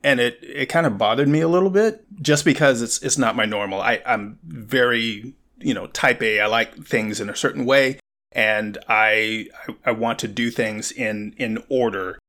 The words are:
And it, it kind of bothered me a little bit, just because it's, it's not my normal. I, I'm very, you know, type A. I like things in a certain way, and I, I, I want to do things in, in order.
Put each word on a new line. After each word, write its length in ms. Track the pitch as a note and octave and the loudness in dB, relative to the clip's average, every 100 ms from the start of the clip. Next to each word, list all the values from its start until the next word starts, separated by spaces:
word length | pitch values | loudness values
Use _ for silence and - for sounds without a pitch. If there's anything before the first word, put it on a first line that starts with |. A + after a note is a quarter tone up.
And 160 | C#3+ B2+ | 2 2
it, 180 | A#2+ - | 0 -2
it 240 | - C#3+ C3 | -14 -8 -2
kind 200 | C#3 B2+ | 0 0
of 100 | G2 | 0
bothered 300 | A2 A#2 C#3 | 0 2 2
me 140 | D3+ | 2
a 80 | E3 | 2
little 220 | F3 F#3+ | 2 4
bit, 340 | F#3+ A3 G#3+ _ - | 2 0 -2 _ -6
just 240 | C#3+ C#3+ | 0 2
because 380 | E3+ C#3+ D3 A#2+ | 2 4 4 4
it's, 200 | A#2 - | 0 -4
it's 160 | C3+ C#3+ | -2 0
not 160 | A#2 | 0
my 120 | A2 G#2+ | 0 -2
normal. 340 | G#2 G2+ G2 | -2 -4 -2
I, 200 | A#2+ A2 B2 | 0 -2 0
I'm 320 | A2 G2+ - | -2 -2 -14
very, 920 | E3 D3 A2 C3+ B2 A#2 A2+ G#2 A#2+ - _ _ | -16 -16 -2 2 4 2 -2 -4 -12 -20 _ _
you 160 | D3+ | -4
know, 140 | G#2+ F2+ | -4 -6
type 340 | - C3+ B2 | 0 0 2
A. 160 | A2+ G#2+ | 0 2
I 80 | G#2+ | 2
like 380 | A2+ A2 - | 0 -2 -6
things 360 | - B2 G#2+ G#2+ | -4 -2 -2 -4
in 80 | G2+ | -6
a 60 | |
certain 300 | - C3+ - | -2 -2 -2
way, 340 | B2 C3+ C3 C3+ _ _ _ | 2 4 4 -2 _ _ _
and 480 | - A2 G#2+ G#2+ G2+ - | 0 2 0 -2 -10 0
I, 600 | A2 A2 A2 A2 A2 - - - | 2 4 4 0 -4 -8 -14 -14
I, 80 | A2 - | -6 -4
I 40 | |
want 300 | A2+ A#2 A#2 | -2 -2 -2
to 80 | A2 | -6
do 240 | G2+ A#2 | -2 -2
things 400 | A#2 A2+ G#2+ G#2 | -2 -4 -4 -8
in, 420 | - A2+ G#2+ G#2 - | -4 -4 -4 -8 -6
in 280 | A#2 A2 - | -6 -6 -2
order. 480 | C3 A#2 G2 F#2 F2 | 0 0 -2 -8 -10